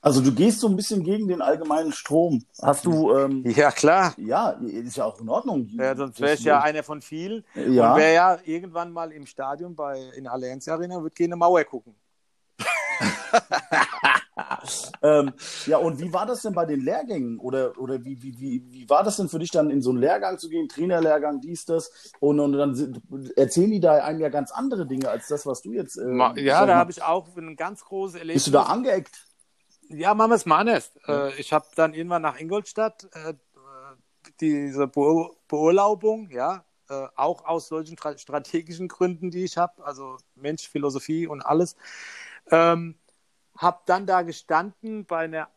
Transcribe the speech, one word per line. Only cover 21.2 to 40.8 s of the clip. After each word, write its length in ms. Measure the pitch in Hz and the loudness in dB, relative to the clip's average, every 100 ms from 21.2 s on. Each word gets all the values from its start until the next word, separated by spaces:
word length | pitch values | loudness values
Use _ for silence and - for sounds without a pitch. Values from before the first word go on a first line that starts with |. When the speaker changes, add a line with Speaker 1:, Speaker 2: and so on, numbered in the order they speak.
| 147 143 | 0 -6
Speaker 1:
dies, 240 | 139 170 - | -8 -12 -4
das? 260 | 165 160 _ - _ | -4 -4 _ -20 _
Und, 200 | 143 147 | 2 4
und 140 | 143 | 2
dann 220 | 139 143 123 | 2 0 0
sind, 260 | 143 120 _ 135 131 - | -6 -8 _ -14 -4 2
erzählen 360 | 135 - 196 | 4 4 2
die 80 | 208 | 4
da 240 | 165 151 | 6 6
einem 160 | 143 156 | 4 -2
ja 100 | 156 | -2
ganz 220 | 143 135 | -2 -4
andere 340 | - 269 233 147 | -6 -4 -4 -6
Dinge 240 | 131 131 | -4 -4
als 180 | 113 - | -4 -6
das, 180 | 147 143 | -6 -6
was 160 | 123 | -8
du 120 | 95 | -6
jetzt, 240 | 117 170 - | -8 -8 -8
äh, 80 | 117 | -4
Speaker 2:
Ma-, 280 | 123 123 117 | 2 2 2
ja, 220 | 139 147 | 2 4
Speaker 1:
sag 80 | 202 | 6
Speaker 2:
da 60 | |
Speaker 1:
mal 60 | 175 | 6
Speaker 2:
hab 100 | 175 | 4
ich 120 | 170 | -2
auch 260 | 156 175 170 180 | -2 -2 -2 -16
ein 200 | 165 151 | -16 -10
ganz 280 | 165 202 | -10 -10
großes 380 | _ 196 190 170 | _ -8 -8 -10
Speaker 1:
Bist 260 | 165 160 147 | -4 -2 4
du 40 | |
da 80 | 143 | 4
Speaker 2:
Erlebnis. 140 | - 196 254 | 4 0 0
Speaker 1:
angeeckt? 360 | 190 147 - _ _ _ _ _ _ _ | -2 -4 -20 _ _ _ _ _ _ _
Speaker 2:
Ja, 200 | 147 175 | -4 0
machen 180 | 214 226 | 2 4
wir's 140 | 226 - | 2 4
mal 140 | 156 | 4
anders. 320 | 214 208 - _ - | 4 0 -2 _ -4
Speaker 3:
Ja. 200 | 143 139 | -2 -2
Speaker 2:
Äh, 60 | 135 | -6
ich 160 | 143 | -2
hab 240 | 151 - - | -2 -2 0
dann 180 | 160 | 0
irgendwann 280 | 156 170 175 | 0 -4 -2
nach 180 | 160 131 | -2 -6
Ingolstadt, 720 | 160 202 202 - 220 220 190 | -6 -6 -6 -4 -4 _ -20
äh, 200 | 165 156 143 _ _ 135 135 135 131 _ _ _ _ | -14 -12 -14 _ _ _ -20 -20 -20 _ _ _ _
diese 480 | 156 147 143 135 139 | -2 0 -2 -2 -2
Beur-, 480 | 143 143 165 165 - _ | 2 2 2 0 -10 _
Beurlaubung, 840 | 151 156 185 202 208 214 220 202 | 2 4 6 4 2 0 -2 -6
ja, 320 | 127 139 190 _ _ _ | -6 -4 -6 _ _ _
äh, 180 | 139 135 - | -12 -10 -2
auch 300 | 143 170 - | -2 -2 -4
aus 220 | 165 - | -6 -4
solchen 300 | 160 160 165 | -10 -10 -10
tra-, 200 | 156 143 | -10 -12
strategischen 720 | - 143 139 165 165 170 180 | -8 -8 -4 -6 -6 -10 -10
Gründen, 440 | - 180 170 180 | -2 -2 -2 -8
die 120 | 175 | -6
ich 140 | 185 - | -6 -2
hab, 280 | 175 _ - | -4 _ -14
also 320 | 135 135 131 _ _ | -12 -14 -16 _ _
Mensch, 340 | 139 156 - | -8 -8 -8
Philosophie 580 | 151 | -4